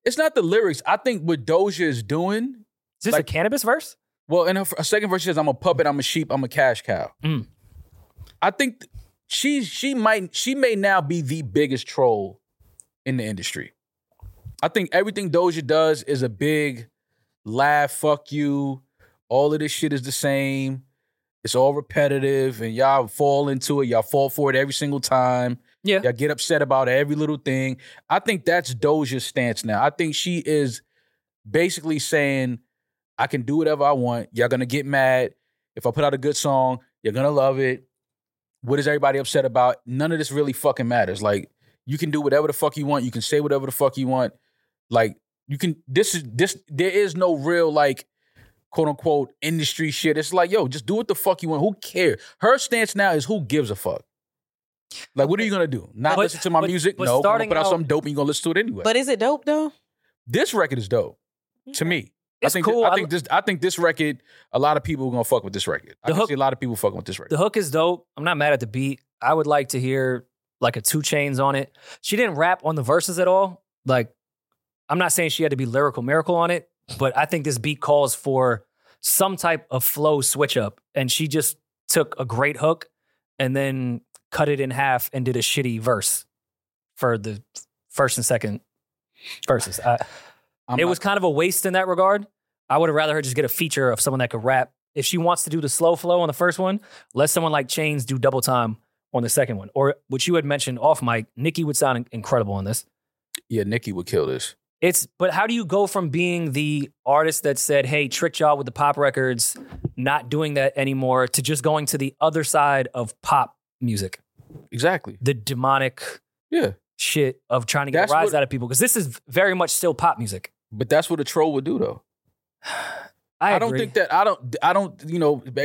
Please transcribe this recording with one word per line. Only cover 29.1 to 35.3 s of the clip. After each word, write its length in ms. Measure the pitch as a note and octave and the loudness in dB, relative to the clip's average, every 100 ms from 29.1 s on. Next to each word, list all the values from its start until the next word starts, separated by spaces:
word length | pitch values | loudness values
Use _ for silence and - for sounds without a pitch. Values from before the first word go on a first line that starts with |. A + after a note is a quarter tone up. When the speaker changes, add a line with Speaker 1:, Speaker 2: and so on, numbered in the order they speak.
| B2+ | -4
Speaker 1:
stance 380 | - C#3 A#2+ A2 | -4 -2 -2 -2
now. 180 | A2+ G#2 | -2 0
I 80 | C#3+ | 0
think 240 | - D#3+ | 0 -4
she 240 | C#3+ F3+ F3 | -2 -4 -4
is 420 | - D3+ C3+ A2+ _ _ _ _ _ _ G#2+ | 0 0 0 -4 _ _ _ _ _ _ -2
basically 500 | D3+ F3+ - D#3 D3+ | 0 0 -2 -4 -4
saying, 600 | - D#3 C#3 C3+ B2+ A#2 _ _ _ _ _ - | 0 2 2 0 -2 -6 _ _ _ _ _ -4
"I 100 | C#3 | -2
can 160 | C#3 | -2
do 140 | A#2 D3+ | -2 0
whatever 260 | D#3 D3 | 2 2
I 80 | C#3+ | 2
want. 360 | C#3 A#2+ A#2+ G#2+ | 2 0 -2 -4
Y'all 140 | A#2 A#2+ | 0 2
gonna 160 | B2+ | 2
get 200 | B2 C#3+ | 0 -4
mad. 500 | C#3 C#3 C3 B2+ B2 | 0 2 4 4 0